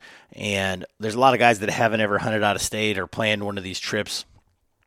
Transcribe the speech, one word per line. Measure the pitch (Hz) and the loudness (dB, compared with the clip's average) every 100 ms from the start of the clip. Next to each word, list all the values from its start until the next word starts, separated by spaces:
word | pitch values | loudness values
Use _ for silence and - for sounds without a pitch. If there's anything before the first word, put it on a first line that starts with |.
| - - _ | -20 -20 _
and | - 104 98 98 92 - - | -8 -4 0 -2 -4 -10 -8
there's | 107 110 | -4 4
a | |
lot | 131 | 4
of | 120 | 6
guys | 120 107 | 6 4
that | 101 | 0
haven't | - 117 110 | 0 2 2
ever | 107 101 | 0 0
hunted | 113 110 | 0 0
out | 104 92 | 0 0
of | |
state | - 107 107 98 | -4 -2 -2 -2
or | 87 | -4
planned | - 110 104 | -2 0 0
one | 101 101 | -2 -6
of | |
these | 92 92 | -8 -8
trips. | - 107 98 - - - _ _ _ _ | -6 -4 -4 -8 -10 -20 _ _ _ _